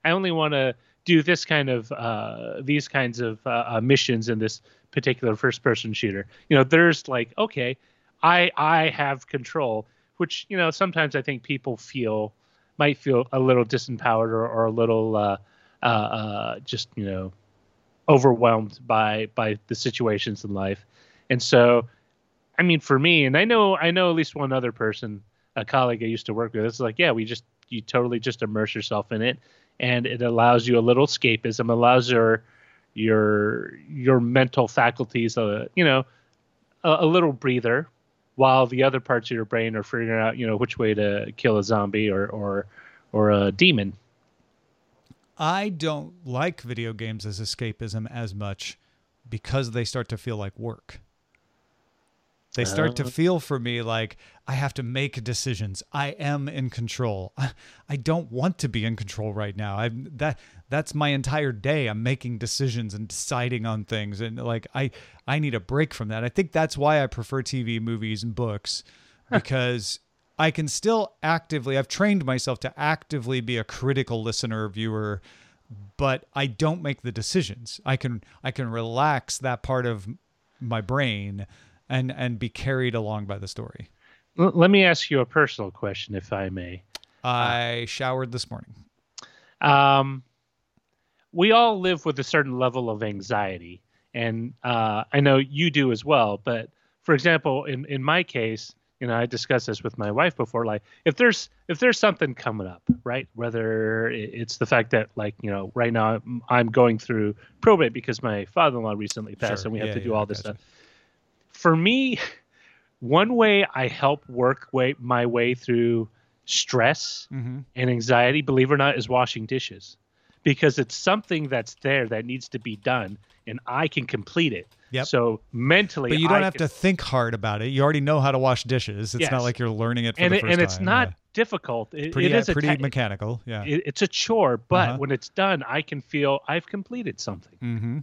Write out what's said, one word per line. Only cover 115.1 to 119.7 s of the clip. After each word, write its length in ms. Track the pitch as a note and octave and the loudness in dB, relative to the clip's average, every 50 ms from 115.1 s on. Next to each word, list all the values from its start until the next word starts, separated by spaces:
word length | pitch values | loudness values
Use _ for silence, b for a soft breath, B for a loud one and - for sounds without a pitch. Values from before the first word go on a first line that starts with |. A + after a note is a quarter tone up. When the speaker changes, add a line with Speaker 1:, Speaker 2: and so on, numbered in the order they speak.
| B2 A#2+ A#2+ | 0 0 0
Speaker 1:
way 260 | A#2+ A#2 A#2+ A#2 B2 B2+ | 0 0 0 0 0 -2
through 560 | B2 - - A#2+ A#2 A#2 A#2+ A#2 A#2 A2+ - _ _ _ _ _ _ _ | -4 -2 0 2 2 4 2 2 0 -2 -4 _ _ _ _ _ _ _
stress 800 | - - - - - - B2 A2+ B2+ D#3+ - - - - - - _ | -4 -2 -2 -2 0 0 2 4 4 2 0 -6 -10 -10 -12 -14 _
Speaker 2:
Mm-hmm. 280 | C#3 C3+ A#2 B2 B2+ C#3+ C3 _ _ | -10 -8 -8 -8 -8 -10 -12 _ _
Speaker 1:
and 140 | B2+ B2+ B2+ | -2 0 0
anxiety, 500 | B2 A#2 A2 A#2+ B2+ A#2+ A#2+ B2 C#3 D#3 | 0 0 2 4 4 6 6 4 2 2
believe 300 | C#3+ C#3+ C3+ B2+ C3 C3 | 0 2 4 4 4 4
it 20 | C#3+ | 4
or 40 | |
not, 200 | C#3 C#3 C#3+ B2+ | 4 4 2 2
is 100 | B2+ A2+ | 0 -2
washing 380 | - B2+ B2 B2+ A#2+ - A#2 A2 | 0 2 2 2 0 -2 -10 -6
dishes, 520 | G#2+ C3 C3 - - | -6 -6 -6 -6 -8